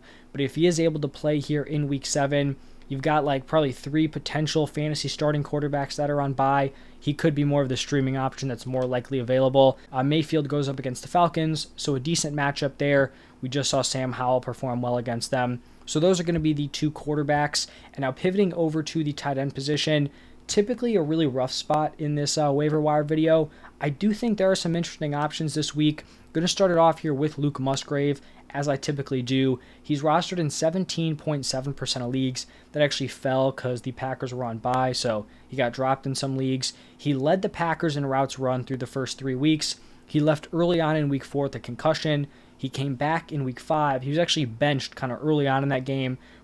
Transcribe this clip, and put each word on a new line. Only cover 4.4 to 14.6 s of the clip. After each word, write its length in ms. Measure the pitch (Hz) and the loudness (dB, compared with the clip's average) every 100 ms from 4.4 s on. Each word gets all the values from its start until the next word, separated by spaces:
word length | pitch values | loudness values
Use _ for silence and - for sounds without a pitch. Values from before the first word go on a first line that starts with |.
| 156 160 151 | 0 0 0
fantasy 400 | - 151 151 143 | -2 -4 -4 -6
starting 340 | - 151 147 | -2 0 0
quarterbacks 540 | 139 147 143 143 139 - | -2 -2 -2 -2 -4 -2
that 160 | 143 | -2
are 100 | 143 | 0
on 120 | 139 | 0
bye. 380 | 135 135 139 139 - - - | 2 2 4 2 -4 -20 -8
He 160 | - 143 | -4 0
could 180 | 160 | 0
be 100 | 143 | 2
more 200 | 143 143 | 2 2
of 60 | 135 | 2
the 80 | 127 | -2
streaming 380 | - 143 131 135 | 0 0 0 0
option 320 | 131 - 135 | -2 -4 -6
that's 200 | 117 127 | -6 -4
more 180 | 131 127 | -2 0
likely 320 | 123 120 135 | -2 -2 -4
available. 600 | 120 127 131 135 135 131 - | 0 2 4 6 6 6 -4
Uh, 120 | 131 | -2
Mayfield 440 | 135 156 151 156 139 | 2 2 2 0 0
goes 220 | 147 139 | -2 -2
up 80 | 135 | -4
against 240 | 131 123 | -6 -8
the 60 | - | -2
Falcons, 640 | 180 170 165 160 151 - - | 4 4 4 0 -2 -6 -8
so 200 | - 135 | -2 -2
a 40 | |
decent 360 | 139 170 156 147 | 0 -2 0 0
matchup 380 | 139 139 143 - | 0 0 -4 -2
there. 340 | 143 139 131 - - - | 2 4 2 -2 -20 -10
We 80 | 131 | -4
just 220 | 139 131 | -2 0
saw 100 | 139 | 0
Sam 300 | 123 131 131 | 0 -2 -4
Howell 300 | 120 127 127 | -2 2 2
perform 420 | 123 120 | 0 -6